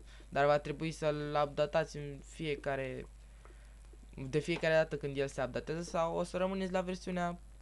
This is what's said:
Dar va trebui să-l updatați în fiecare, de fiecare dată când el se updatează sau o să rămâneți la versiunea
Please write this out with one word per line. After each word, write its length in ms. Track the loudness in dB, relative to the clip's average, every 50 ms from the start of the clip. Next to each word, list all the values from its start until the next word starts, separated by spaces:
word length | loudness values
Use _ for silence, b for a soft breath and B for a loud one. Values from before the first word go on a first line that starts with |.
| B B B B B B
Dar 160 | 2 6 6
va 140 | 8 6 6
trebui 320 | 4 0 -4 -2 -2 -4
să-l 480 | -2 0 2 2 2 2 0 0 2 2 2
updatați 520 | 2 2 2 2 4 4 2 2 2 -2
în 240 | -8 -6 -8 -8 -10 -12
fiecare, 840 | -12 -8 -4 -2 -2 -2 0 0 -2 0 0 -2 -4 -4 -6 -8 -12 -14 -18 B B B B B B B B B B B B B B B -16 -16 -14 -10 -8 -4 0
de 100 | 0 0
fiecare 360 | 2 2 0 2 4 6 6
dată 220 | 6 6 4 0
când 200 | -4 -4 -2 0
el 120 | 0 0 0
se 140 | 0 -2
updatează 400 | -2 0 -2 -4 -4 -2 -4 -4
sau 340 | -4 -2 0 0 2 2 2
o 60 | 0
să 140 | -2 0 0
rămâneți 360 | 0 0 0 0 0 -2 0
la 80 | 0 0
versiunea 580 | 0 0 -4 -6 -4 -4 -2 0 0 -2 -2 -6 -10 -16 -18 -18